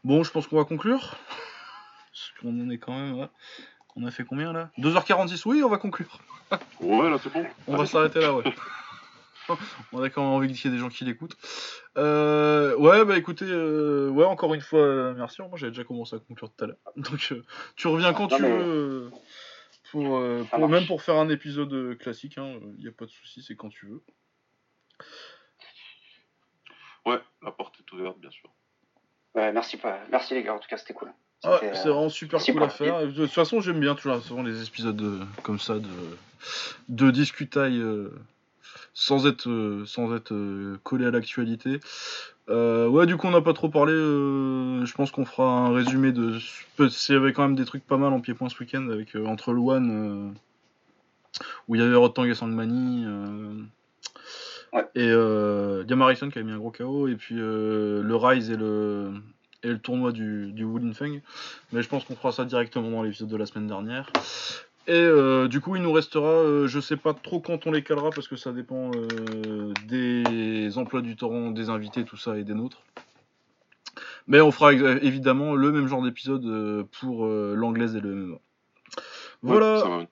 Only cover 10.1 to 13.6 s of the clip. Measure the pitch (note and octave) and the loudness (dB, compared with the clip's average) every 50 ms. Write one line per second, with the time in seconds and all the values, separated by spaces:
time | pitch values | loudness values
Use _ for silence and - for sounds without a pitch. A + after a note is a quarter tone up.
10.1 | - D3 C#3 C3+ C3+ C3+ C3+ C3+ C3 B2 - C3+ B2+ A#2+ B2 B2 A#2 - C3 B2+ | -2 -2 0 2 2 2 0 0 -2 -4 -4 -4 -2 -2 -6 -8 -8 -8 -8 -8
11.1 | A#2 _ D#3+ E3+ - _ - - - - - - - - - - _ C3 D3 D3+ | -6 _ -12 -16 -16 _ -18 -16 -14 -14 -14 -14 -16 -18 -20 -8 _ 0 0 2
12.1 | D3+ D3+ D3+ D3+ D3+ D3+ D3+ D3+ D3+ D3 D3 C#3 C3 D3 D3 D#3+ F#3+ G#3+ A3 G#3 | 2 2 2 2 4 4 4 4 4 4 4 2 2 8 8 10 10 10 8 6
13.1 | G3 F3+ E3+ F3 E3 - - F#3+ F3+ E3+ | 4 2 0 -2 -8 -6 -4 -4 -2 -2